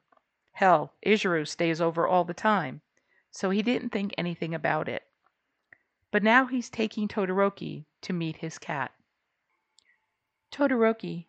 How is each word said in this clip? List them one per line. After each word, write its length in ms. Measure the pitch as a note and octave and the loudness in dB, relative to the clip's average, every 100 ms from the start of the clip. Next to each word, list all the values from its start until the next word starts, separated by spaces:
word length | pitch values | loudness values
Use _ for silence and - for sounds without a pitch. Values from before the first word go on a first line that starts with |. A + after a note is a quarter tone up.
| _ _ _ _ _ | _ _ _ _ _
Hell, 420 | - F#3+ D#3+ D3 _ - | 2 4 4 2 _ 2
Izuru 420 | G#3+ G3 E3 D3+ | 2 2 0 -2
stays 340 | - E3+ D#3+ | -2 0 0
over 260 | E3+ E3 E3 | 0 0 2
all 160 | F3+ | 2
the 100 | E3+ | 0
time, 480 | F3 A3 G3+ C#3+ D3 - _ _ _ _ | 0 0 2 0 -8 -16 _ _ _ _
so 180 | - F#3+ | -4 0
he 120 | F#3+ | 0
didn't 280 | G#3 B3 A#3 | 2 0 -2
think 240 | G3+ G3 - | -4 -4 -4
anything 360 | F3 E3+ E3 | -6 -4 -6
about 340 | D#3+ D#3 D#3 D#3 | -2 -2 -2 -2
it. 160 | A#2+ - _ _ _ _ _ _ - _ _ _ | -8 -10 _ _ _ _ _ _ -20 _ _ _
But 120 | G#3 | 0
now 220 | G#3+ B3 B3+ | 4 4 4
he's 240 | B3+ - | -2 -6
taking 380 | - A3 - G#3 | -4 -6 -4 -4
Todoroki 800 | - F#3 F#3 G3 G3 D#3+ D3+ D3+ _ | -2 -2 2 0 0 -10 -12 -14 _
to 120 | - | -8
meet 240 | F3+ E3 D#3 | -4 -4 -6
his 200 | D#3+ - | -10 -10
cat. 340 | - D3+ B2 _ _ _ _ _ _ _ _ _ _ _ _ _ _ _ _ | -8 -6 -6 _ _ _ _ _ _ _ _ _ _ _ _ _ _ _ _
Todoroki, 760 | - C#4 B3 A3 A3+ F3 E3+ | 0 2 4 2 2 -4 -8